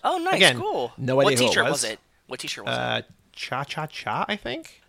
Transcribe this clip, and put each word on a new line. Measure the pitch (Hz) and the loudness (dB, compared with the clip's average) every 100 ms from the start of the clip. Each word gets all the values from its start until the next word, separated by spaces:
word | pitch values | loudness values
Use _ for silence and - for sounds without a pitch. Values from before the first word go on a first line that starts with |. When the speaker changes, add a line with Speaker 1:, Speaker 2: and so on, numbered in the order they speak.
Speaker 1:
Oh, | 269 359 | 0 0
nice. | 349 381 | 0 4
Speaker 2:
Again, | 180 123 | 6 4
Speaker 1:
Cool. | 415 202 120 - | -2 -2 -4 -4
Speaker 2:
no | 127 131 | 0 4
idea | |
Speaker 1:
What | 143 127 | 6 4
Speaker 2:
who | |
it | 120 | 4
Speaker 1:
T-shirt | 190 | 4
Speaker 2:
was. | 147 | 2
Speaker 1:
was | 151 | 0
it? | 113 107 _ _ - | -2 -6 _ _ -16
What | 127 | -10
T-shirt | - - | -8 -8
was | 107 | -4
it? | 123 | -2
Speaker 2:
Uh, | 123 117 - - _ | -2 -2 -6 -18 _
Cha | - - 127 | -14 -8 -6
Cha | 147 - 156 | -6 -8 -8
Cha, | - - 123 - | -8 -4 -2 -2
I | 208 | -4
think. | 233 277 - - | -6 -10 -10 -20